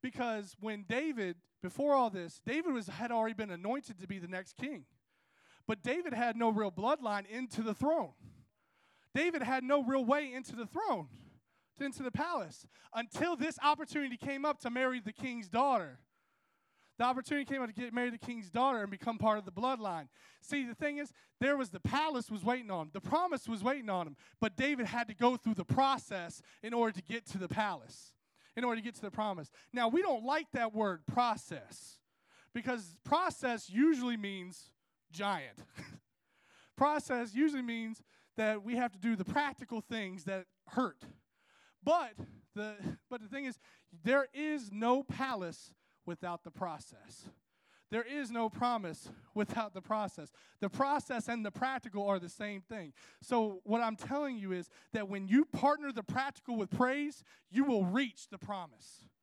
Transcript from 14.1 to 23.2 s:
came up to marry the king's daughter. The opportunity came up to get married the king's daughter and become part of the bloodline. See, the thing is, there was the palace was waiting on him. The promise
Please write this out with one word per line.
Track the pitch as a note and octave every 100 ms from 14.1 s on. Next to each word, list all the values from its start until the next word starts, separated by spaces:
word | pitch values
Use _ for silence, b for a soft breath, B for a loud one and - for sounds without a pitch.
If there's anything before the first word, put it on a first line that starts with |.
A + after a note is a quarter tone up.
| B3
came | C4 C#4 D4
up | C#4+
to | B3
marry | A#3+ C4 B3+
the | G3
king's | A3 B3+ A#3+ G3
daughter. | G3+ C#4 A#3+ E3 B2+ _ _ _ _ _ _ _ _ _ _
The |
opportunity | A#3+ B3+ - D4 C4+
came | C4+
up | A#3+
to |
get | G#3+ B3
married | A3+ B3
the | A3+
king's | - A#3+ F#3+
daughter | A3+ C4 B3
and | G3+
become | G3 - A3
part | A3 G#3+
of | F#3+
the |
bloodline. | F3+ B3 C4 G#3 E3+ C#3 B B B
See, | - C#4+ B3
the | A#3
thing | D4 D4
is, | C#4+ b b b
there | B3+ C#4+
was | B3
the | F3
palace | - C#4 D#4 C4+ A3+
was | G#3+
waiting | F#3 B3+ A3+
on | F#3
him. | D#3
The | G3
promise | - D#4